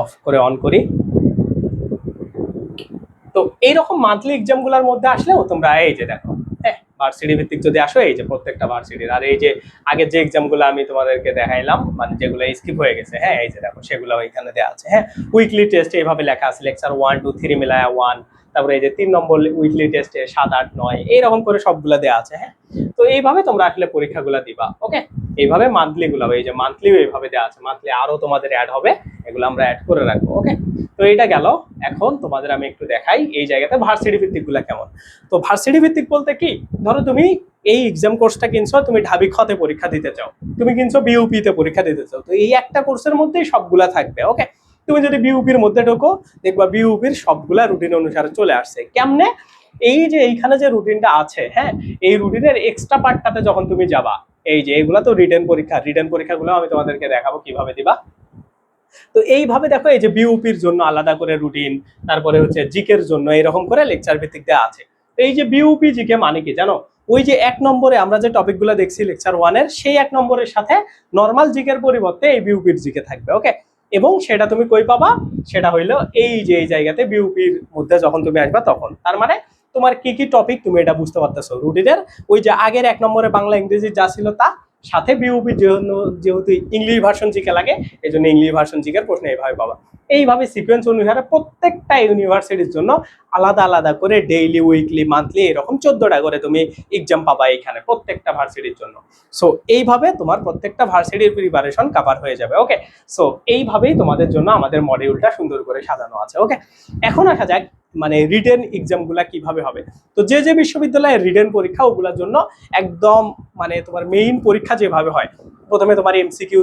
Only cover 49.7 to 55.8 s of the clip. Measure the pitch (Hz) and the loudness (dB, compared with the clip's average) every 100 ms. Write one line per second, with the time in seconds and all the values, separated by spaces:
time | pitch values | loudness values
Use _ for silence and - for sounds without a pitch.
49.7 | - 240 285 330 302 247 233 254 269 285 | 0 2 4 2 2 2 2 0 2 2
50.7 | 226 196 214 214 151 151 - 120 233 269 | 0 -2 0 2 2 0 -6 -4 -2 -2
51.7 | - - - 185 208 202 226 294 247 220 | -6 -10 0 2 2 0 2 2 2 -2
52.7 | 214 - 269 254 247 220 220 208 190 185 | -4 -2 0 2 0 -2 0 0 0 -2
53.7 | 185 180 143 120 98 _ _ 160 151 139 | -2 0 0 -2 -6 _ _ -2 0 2
54.7 | 147 156 196 240 196 180 175 170 156 156 | 0 2 2 4 4 4 4 2 0 0
55.7 | 156 | -4